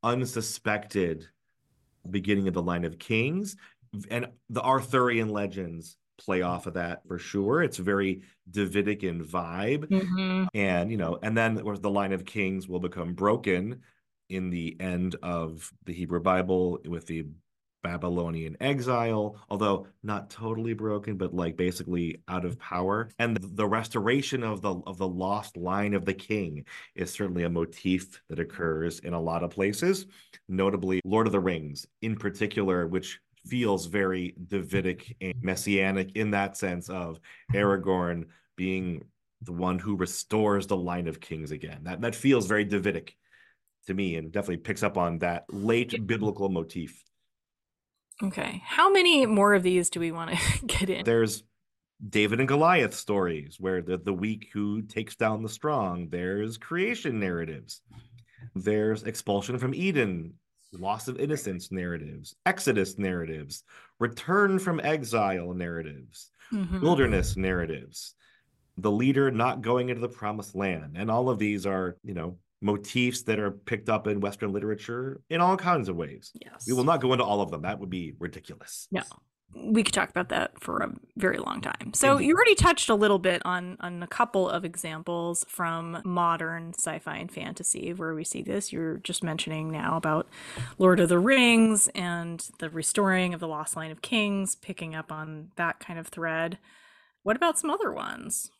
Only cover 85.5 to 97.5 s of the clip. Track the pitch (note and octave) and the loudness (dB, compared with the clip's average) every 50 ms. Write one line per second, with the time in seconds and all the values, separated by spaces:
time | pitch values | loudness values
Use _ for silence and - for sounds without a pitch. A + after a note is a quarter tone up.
85.5 | - - F3+ E3 E3 E3 E3 E3 E3+ E3+ - F3+ F3+ F3 F3 E3+ E3 D#3+ E3 D#3+ | -4 -4 -2 -2 -2 -2 -4 -6 -8 -6 -4 -2 0 2 2 2 2 2 -2 -4
86.5 | E3 E3 E3 E3 F3 - - E3 D#3 E3 - D#3+ D#3 E3 F3 F3+ - E3+ - - | -6 -6 -8 -8 -6 -4 -4 -4 -4 -6 -6 -8 -8 -8 -8 -8 -10 -10 -10 -10
87.5 | F#3 - - - - - - - F3 F#3 E3 E3 D#3+ D#3 D#3 - - - - - | -10 -6 -4 -4 -2 -2 -4 -6 -6 -4 -4 -4 -4 -4 -6 -6 -6 -6 -6 -4
88.5 | G3 G3+ G3+ - - E3 E3 D#3+ D#3+ - - - F3+ - - E3 D#3 E3 - - | -4 -4 -4 -4 -6 -4 -4 -4 -4 -6 -8 -6 -6 -4 -4 -4 -4 -4 -4 -4
89.5 | D#3 D#3 D#3 D#3+ D#3 D3+ D3+ D#3 D#3+ E3 - D#3+ D#3 D#3+ - - - - - - | -4 -6 -4 -6 -4 -2 -2 0 -2 0 0 2 0 0 0 -2 -10 -18 -16 -12
90.5 | - - - - - - F#3+ F#3 F3+ F3 F3 E3 F3 F3 F#3 A#3+ C4+ C4 B3 A#3+ | -8 -8 -8 -10 0 6 8 8 8 8 8 6 6 6 6 6 8 8 8 8
91.5 | A#3 A3+ A3+ A3 G#3+ G3+ - - - - F3+ F3 E3+ E3+ E3 E3+ E3+ E3 - - | 8 8 8 8 6 4 4 2 2 -2 -4 -4 -4 -4 -6 -6 -8 -10 -12 -14
92.5 | - _ - D#3+ D#3+ E3 D#3 - - - G3+ F#3+ F#3 F#3 F#3 F3+ F3 D#3+ E3+ D#3+ | -10 _ -10 -6 -4 -2 -2 0 2 4 4 4 4 4 4 2 0 -2 -4 -6
93.5 | D#3 D3+ D#3 - - E3 D#3+ D#3+ D#3 - - - B3+ A3+ G#3 G#3 G3+ G3 F#3+ F#3 | -4 -4 -6 -6 -6 -6 -8 -8 -10 -12 -6 0 0 2 2 2 0 0 0 -2
94.5 | - _ - - F#3 - E3+ D#3+ D#3 D#3+ D#3 - D#3+ D#3 D#3 D#3 D#3 D#3 D#3 F3 | -4 _ -6 -12 -8 -8 -8 -8 -8 -8 -8 -8 -8 -8 -8 -8 -10 -12 -12 -12
95.5 | _ - E3+ E3 - _ - - F3 E3 D#3+ - - - E3 E3 D#3+ D#3+ E3 E3+ | _ -2 -2 -2 -2 _ -8 -10 -10 -10 -10 -12 -8 -4 -2 -2 0 0 0 -2
96.5 | F3+ - _ - - - - - - _ _ _ _ _ _ G3 A3 B3+ F4+ E4+ | -4 -8 _ -20 -20 -20 -20 -20 -20 _ _ _ _ _ _ 0 2 4 4 4